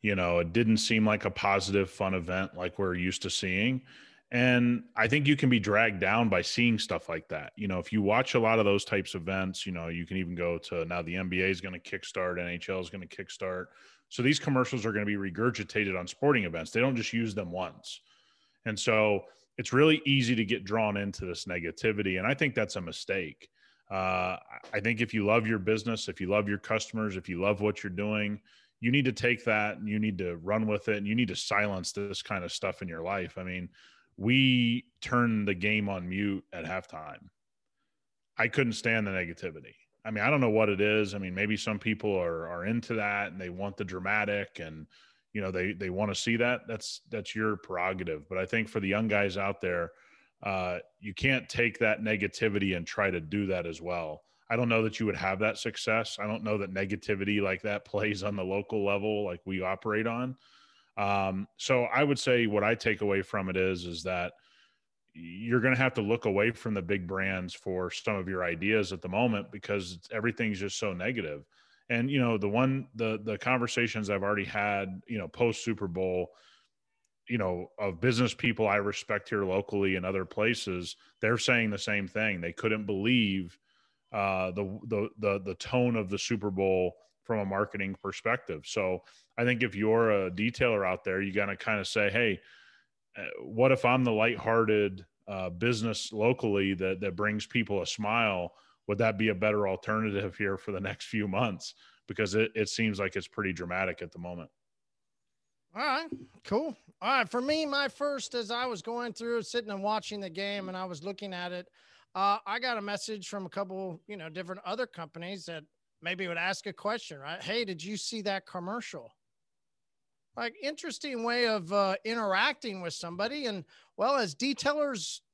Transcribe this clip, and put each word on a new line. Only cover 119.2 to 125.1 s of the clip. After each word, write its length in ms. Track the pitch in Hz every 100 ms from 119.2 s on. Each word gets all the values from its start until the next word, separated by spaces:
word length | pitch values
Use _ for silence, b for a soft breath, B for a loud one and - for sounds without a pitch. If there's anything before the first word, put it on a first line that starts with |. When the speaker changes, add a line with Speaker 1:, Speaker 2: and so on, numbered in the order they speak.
| _ _ _ _ _ _ _ _ _ _ _ -
Speaker 2:
Like, 180 | 233 381
interesting 640 | 285 302 330 - 294 247
way 220 | 233 240 233
of, 260 | 214 165
uh, 240 | 202 196 196
interacting 760 | 220 233 208 190 254 269 226 190
with 140 | 170
somebody. 520 | - 170 175 220 294 254
And, 180 | 196 - b b -
well, 200 | 226 277
as 180 | 202
detailers 840 | 139 262 269 277 294 285 226 -